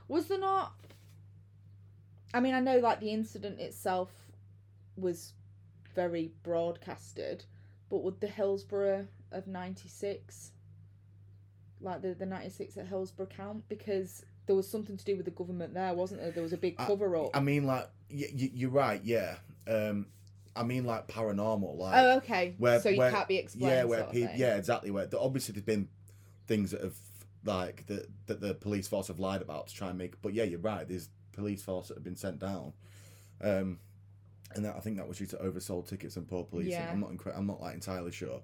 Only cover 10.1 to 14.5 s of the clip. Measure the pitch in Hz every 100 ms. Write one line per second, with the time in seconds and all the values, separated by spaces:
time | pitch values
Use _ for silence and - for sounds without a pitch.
10.1 | 190 - - - - - - - - -
11.1 | - - - - - - - 180 175 185
12.1 | 180 190 190 - 196 202 202 185 190 190
13.1 | - 190 - 196 214 - 208 220 196 185
14.1 | - - - -